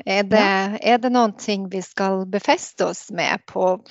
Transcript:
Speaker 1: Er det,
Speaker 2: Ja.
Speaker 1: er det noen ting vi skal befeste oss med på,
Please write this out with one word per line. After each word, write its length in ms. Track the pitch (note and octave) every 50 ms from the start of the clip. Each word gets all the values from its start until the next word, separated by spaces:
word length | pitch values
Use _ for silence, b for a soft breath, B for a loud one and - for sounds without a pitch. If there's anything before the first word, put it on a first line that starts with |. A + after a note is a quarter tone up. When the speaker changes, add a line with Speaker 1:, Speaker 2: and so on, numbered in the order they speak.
| -
Speaker 1:
Er 180 | G3+ F#3+ G3+ G3+
det, 160 | F#3+ G#3+ G#3+
Speaker 2:
Ja. 380 | G3+ G3 G3 F#3+ G3 G3+ G#3 -
Speaker 1:
er 160 | - A3 A#3+
det 140 | A#3 A#3+ B3
noen 220 | B3 B3 A#3 G#3 G3
ting 320 | - - A3 G#3 G3 F#3+ F3+
vi 120 | F#3+ F#3+
skal 440 | F3+ - - - G3 F#3+ F#3+ F#3+ F#3+
befeste 600 | F#3 G3 G3+ - - D4 F#4 - - - - F#3
oss 240 | E3+ F3 - - -
med 340 | G#3 F3 D3 C#3 E3+ - _
på, 320 | - - G3 F#3 F#3 F#3 - - -